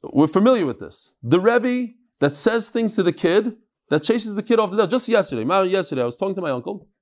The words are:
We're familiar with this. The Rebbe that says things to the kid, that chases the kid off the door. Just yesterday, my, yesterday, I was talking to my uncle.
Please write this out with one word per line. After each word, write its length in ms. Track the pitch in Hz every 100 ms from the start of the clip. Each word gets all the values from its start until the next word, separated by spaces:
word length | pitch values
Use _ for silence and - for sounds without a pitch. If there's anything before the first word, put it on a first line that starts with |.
We're 260 | - 135 156
familiar 380 | 190 220 247 156
with 140 | 110
this. 340 | 85 - - _
The 160 | 120 170
Rebbe 540 | 196 240 240 247 240 - _ _
that 160 | 147 151
says 320 | - 233 226
things 280 | 233 226 214
to 80 |
the 100 | 175
kid, 420 | 175 175 190 220 - _ _ _
that 160 | 151
chases 320 | 151 226 220 202
the 80 |
kid 160 | 208 233
off 120 | 208
the 40 | 202
door. 120 | 196
Just 200 | 247 226
yesterday, 380 | 226 - 127 117
my, 160 | 190
yesterday, 380 | 185 190 180 135
I 40 | 120
was 120 | 123
talking 180 | 196 190
to 60 |
my 100 | 170
uncle. 380 | 131 175 208 - _